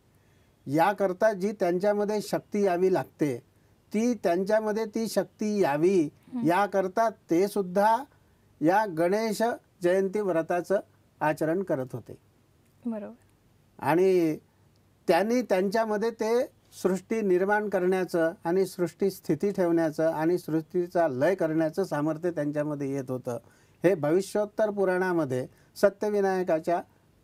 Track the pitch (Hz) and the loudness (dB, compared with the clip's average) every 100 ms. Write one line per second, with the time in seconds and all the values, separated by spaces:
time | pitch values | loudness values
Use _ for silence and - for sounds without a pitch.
0 | _ _ _ _ _ _ - 147 185 202 | _ _ _ _ _ _ -2 2 2 2
1 | 190 180 220 196 202 214 175 175 208 208 | -2 2 0 0 -4 -2 0 2 0 0
2 | 208 214 196 170 - 208 196 175 185 170 | 0 -2 -4 -6 -4 0 0 2 2 0
3 | 127 - 147 120 - _ _ _ _ 208 | -2 -2 -2 -2 -10 _ _ _ _ -2
4 | 240 226 190 175 196 214 214 214 220 226 | 0 0 0 0 0 0 0 -4 -4 -4
5 | 220 202 170 - 214 208 156 147 175 190 | -4 -4 -4 -4 -2 0 0 2 2 2
6 | 151 - - 254 160 180 202 196 190 208 | 0 -6 -12 -4 0 2 2 0 -2 0
7 | 226 214 - 170 202 208 180 185 214 233 | 0 -2 -2 0 0 -2 -2 2 2 2
8 | 294 _ _ _ _ - 151 202 214 160 | -2 _ _ _ _ -2 2 2 2 0
9 | 175 208 226 202 226 - _ - 175 190 | 0 0 -2 0 -2 -2 _ -2 0 2
10 | 196 214 196 165 165 175 165 202 - _ | 0 -2 0 0 0 -2 0 -2 -2 _
11 | _ - 151 151 156 175 185 147 127 120 | _ -4 -2 0 -2 -2 -2 -4 -6 -10
12 | - - _ _ _ _ _ _ 240 220 | -14 -20 _ _ _ _ _ _ -10 -8
13 | 208 233 _ _ _ _ _ - 131 165 | -10 -18 _ _ _ _ _ -6 0 4
14 | 190 180 165 151 _ _ _ _ _ _ | 4 4 2 -2 _ _ _ _ _ _
15 | - 170 214 247 220 185 196 220 226 214 | 2 2 2 0 0 0 2 0 0 -2
16 | 226 226 220 240 294 _ _ - 185 185 | -2 -2 0 0 -2 _ _ -4 -2 -2
17 | - 226 202 180 196 214 208 196 180 185 | -4 -2 2 2 2 0 0 0 0 0
18 | 175 170 160 185 165 185 185 - 170 - | 0 0 0 -2 -2 -2 -2 -4 -6 -2
19 | 196 - - 147 202 196 170 170 160 147 | -4 -2 -4 -2 -2 0 2 2 0 0
20 | 160 151 160 180 - 160 156 180 175 180 | 0 0 0 -2 -2 -4 -2 -4 -2 0
21 | 165 127 147 190 160 160 156 160 185 147 | 0 2 0 2 0 0 0 -2 -2 -2
22 | 156 156 175 165 147 147 147 143 139 139 | -2 -2 -4 -4 -4 -4 -4 -4 -4 -4
23 | 131 127 123 117 - _ _ _ 170 190 | -6 -6 -6 -8 -10 _ _ _ 2 2
24 | 147 180 190 208 208 - 214 202 185 180 | 2 0 0 -2 -2 -2 -2 0 0 0
25 | 185 170 143 127 139 _ _ - 202 196 | 0 0 0 -2 -6 _ _ 2 2 2
26 | 208 208 196 185 180 160 175 175 - _ | -2 0 0 0 0 -2 0 -4 -4 _
27 | _ _ | _ _